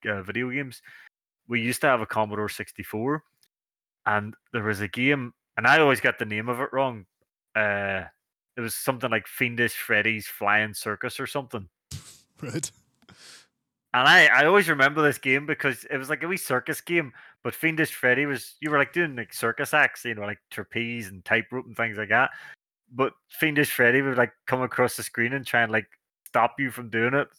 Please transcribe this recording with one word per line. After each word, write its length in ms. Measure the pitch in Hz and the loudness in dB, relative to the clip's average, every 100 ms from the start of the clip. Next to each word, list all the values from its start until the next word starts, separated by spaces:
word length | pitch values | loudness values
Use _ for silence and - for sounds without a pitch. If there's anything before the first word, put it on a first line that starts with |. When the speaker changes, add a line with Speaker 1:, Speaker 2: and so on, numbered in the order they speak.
| 107 | -6
Speaker 1:
uh, 140 | 101 | -6
video 260 | 95 123 123 | -4 -6 -4
games, 320 | 135 135 - - - - _ _ _ - | -6 -8 -14 -20 -20 -20 _ _ _ -6
we 140 | 120 | -4
used 180 | 117 120 | -2 0
to 60 | 151 | 2
have 140 | 123 | 2
a 40 | 107 | 0
Commodore 440 | 113 107 104 104 | -2 -2 -2 -4
sixty-four, 760 | - 104 - - 110 127 151 _ _ _ _ _ _ _ _ 107 | -6 -12 -14 -8 -4 -4 -4 _ _ _ _ _ _ _ _ -2
and 280 | 104 104 - _ | -2 -4 -12 _
there 120 | 120 | -6
was 180 | 107 101 | -2 -4
a 60 | 104 | -4
game, 460 | 120 131 143 123 _ _ - | -2 0 0 -4 _ _ 0
and 100 | 117 | 4
I 120 | 156 | 6
always 220 | 147 120 | 6 4
got 160 | 127 - | 2 0
the 80 | 110 | -4
name 240 | 107 117 | -4 -4
of 100 | 120 | -4
it 140 | 139 | -4
wrong. 320 | 131 135 110 92 _ _ _ _ 110 | -2 -2 -4 -16 _ _ _ _ -2
Uh, 500 | 104 101 98 95 90 _ _ _ _ - | 0 0 -2 -4 -8 _ _ _ _ -10
it 40 | |
was 120 | 113 | -8
something 380 | - - 123 127 | -6 -6 -4 0
like 160 | 110 - | -2 -4
Fiendish 480 | - 123 117 117 - | -4 -4 0 -2 -2
Freddy's 500 | - 107 110 110 - | 0 0 2 -2 -6
Flying 480 | - 101 107 107 | -4 0 2 0
Circus 460 | 101 110 104 123 - | -4 -8 -6 -6 -8
or 80 | 127 | -8
something. 420 | 143 123 113 92 _ - - - - _ - | -8 -6 -10 -10 _ -18 -18 -18 -20 _ -16
Speaker 2:
Right. 300 | 135 160 - _ _ _ _ - - - _ _ _ _ _ | -10 -8 -10 _ _ _ _ -20 -20 -20 _ _ _ _ _
Speaker 1:
And 140 | 123 139 | 4 8
I, 200 | 180 147 | 8 8
I 180 | 123 151 | 8 6
always 240 | 202 165 | 6 4
remember 320 | 143 135 151 | 4 4 4
this 160 | 147 - | 2 2
game 280 | 135 135 147 | 0 0 0
because 380 | 151 139 120 - | -2 -2 -2 -6
it 60 | 135 | -8
was 120 | 131 | -4
like 140 | 143 | -6
a 40 | 165 | -4
wee 100 | 190 | -6
circus 420 | - 127 - 151 | -2 -2 -2 -8
game, 320 | - 170 135 - - _ | -2 -2 -2 -8 -20 _
but 100 | 120 | -8
Fiendish 400 | - 160 160 151 | -2 -2 0 -2
Freddy 320 | - 127 123 147 | 0 2 2 2
was, 300 | 131 - - | -2 -8 -10
you 80 | 151 | 0
were, 60 | 147 | 2
like, 160 | 135 | 2
doing, 220 | 175 165 123 | 0 -2 -4
like, 160 | 110 | -10
circus 400 | - 117 113 139 | -4 -4 -2 0
acts, 320 | 151 131 - 120 | 2 2 0 -8
you 100 | 107 | -6
know, 60 | |
like 180 | 104 104 - | -6 -10 -12
trapeze 600 | - 98 113 117 117 98 | -14 -10 -6 -6 -8 -10
and 160 | 95 - | -10 -2
tightrope 400 | 113 - 127 127 | -2 -2 -8 -10
and 100 | 113 | -6
things 220 | 113 104 | -6 -4
like 100 | 101 | 0
that. 200 | 113 135 - - - _ _ _ | 2 2 -2 -20 -20 _ _ _
But 240 | 123 131 - _ | -2 -2 -4 _
Fiendish 420 | - 160 147 139 | -2 0 2 0
Freddy 300 | - 120 131 | 4 4 4
would, 160 | 139 123 | 2 0
like, 140 | 120 _ - | 0 _ -4
come 140 | 127 | -2
across 340 | 127 - 123 - | -2 0 0 0
the 80 | |
screen 300 | - - 117 | -8 -2 -2
and 120 | 135 120 | -4 -2
try 160 | 120 | 0
and, 80 | 113 | 2
like, 140 | 110 107 _ _ _ - | 0 -4 _ _ _ -2
stop 300 | 117 117 - | 2 2 0
you 140 | 135 | -6
from 180 | 120 117 | -6 -6
doing 240 | 113 120 | -2 0
it. 140 | 143 - | 0 -2